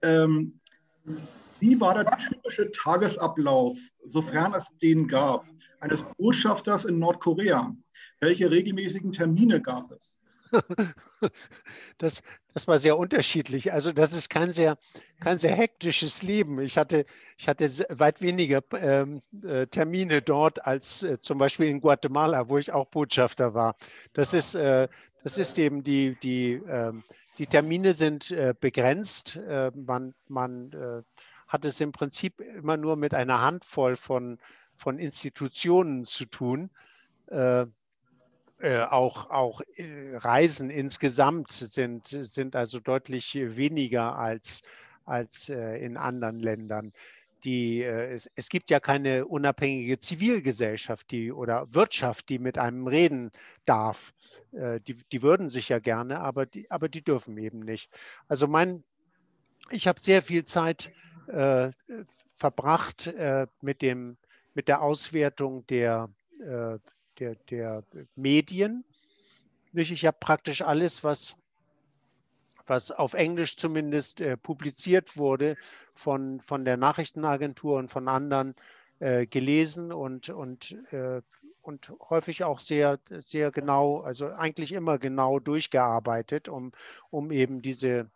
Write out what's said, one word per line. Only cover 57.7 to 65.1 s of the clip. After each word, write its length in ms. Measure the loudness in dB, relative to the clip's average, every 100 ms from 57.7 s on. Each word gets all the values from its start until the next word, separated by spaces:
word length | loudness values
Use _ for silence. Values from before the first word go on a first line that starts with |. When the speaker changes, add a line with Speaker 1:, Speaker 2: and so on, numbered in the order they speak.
| -10 -10 -20 -20 -20 _
Speaker 2:
Also 180 | 0 2
mein, 380 | 2 2 -2 _ _ _ _ _ _ _ _ -12
ich 180 | -2 0
habe 100 | 0
sehr 240 | 4 4
viel 220 | 4 -4
Zeit, 480 | -2 -2 -2 -4 -10 _ -20 -20 -10
äh, 440 | -2 2 2 0 -6 _ -18 -18 _ _ _
verbracht, 720 | -4 -2 2 2 0 -8 -10
äh, 400 | -6 -2 -2 -2 _
mit 220 | -8 -2
dem, 340 | 0 -2 -8 -16 _ _ _
mit 140 | -8 2
der 140 | 2
Auswertung 840 | 4 0 -2